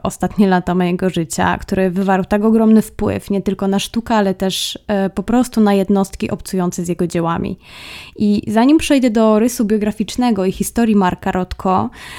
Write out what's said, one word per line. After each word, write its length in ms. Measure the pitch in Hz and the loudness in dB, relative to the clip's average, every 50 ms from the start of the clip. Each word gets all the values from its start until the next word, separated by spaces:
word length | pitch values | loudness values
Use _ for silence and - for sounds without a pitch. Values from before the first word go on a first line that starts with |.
ostatnie 460 | - 185 - - 190 185 - - 208 190 | -6 -6 -4 -2 -4 -2 2 2 4 4
lata 260 | 185 180 - - 180 | 4 2 0 0 0
mojego 360 | 185 180 175 180 180 190 185 | 0 0 0 0 0 -2 -2
życia, 480 | - 175 165 - - 190 185 175 180 - | 0 -2 -4 -4 -2 -2 0 0 -2 -2
który 320 | - - 202 190 190 185 | -4 -4 -2 0 0 0
wywarł 340 | 170 196 196 196 190 185 185 | 0 0 0 2 2 0 0
tak 200 | - 208 202 208 | 0 0 2 2
ogromny 380 | 226 220 226 220 220 220 214 | 4 4 4 6 6 6 4
wpływ 480 | - - - - 208 208 202 196 - - | 4 2 -4 -6 -4 -2 -2 -4 -4 -4
nie 120 | 202 196 | -4 -2
tylko 260 | 185 202 190 - 202 196 | -2 -2 -4 -2 -2 0
na 100 | 196 196 | 0 0
sztukę, 360 | - - - 233 226 - 233 | -2 -4 -6 -6 -4 0 0
ale 200 | 214 202 190 190 | 2 2 0 0
też, 440 | - 196 190 185 - - - - - _ | -2 -2 -4 -2 -4 -6 -8 -10 -10 _
e, 240 | - 208 196 196 185 | -4 -2 -2 -2 -2
po 120 | - 202 | -4 -4
prostu 380 | 180 - 226 247 240 - - 226 | -4 0 2 0 0 0 2 2
na 140 | 214 202 202 | 4 4 4
jednostki 560 | 196 190 - 202 196 190 - - - 214 220 | 2 2 2 2 0 0 -2 -4 -8 -6 -6
obcujące 540 | 214 - - - 190 185 175 180 - - 175 | -6 -8 -8 -6 -4 -4 -2 -2 -4 -6 -6
z 40 | 175 | -4
jego 180 | 170 - 175 | -4 -2 -4
dziełami. 520 | 165 - 170 165 165 165 180 - - 185 - - - - - - - - - - - - | -2 -2 -2 -2 -2 -2 -4 -4 -6 -8 -10 -14 -20 -20 -20 -20 -18 -18 -18 -20 -12 -6
I 260 | - 214 208 208 202 - - | -2 0 0 0 0 -2 0
zanim 300 | 208 220 240 277 311 320 | 2 2 4 4 4 4
przejdę 320 | - - 294 269 247 247 | 4 2 2 2 2 2
do 280 | 208 226 220 220 214 214 | 2 4 4 4 4 4
rysu 260 | 226 254 - - 226 | 2 0 0 -2 -2
biograficznego 800 | 196 220 208 214 214 - - 196 - - - 247 240 220 196 185 | 0 0 0 0 -2 -4 -4 -6 -6 -4 -2 0 0 0 0 0
i 80 | 190 | -2
historii 440 | - - 208 - - 233 233 220 208 | -2 -2 -6 -4 -2 0 0 2 2
Marka 360 | 202 185 180 180 - - 190 | 2 2 0 -2 -2 -4 -4
Rotko, 580 | - 185 185 185 - - - 185 185 196 226 247 - - - - - | -4 -4 -4 -6 -6 -4 -2 0 0 0 0 -4 -6 -12 -20 -18 -16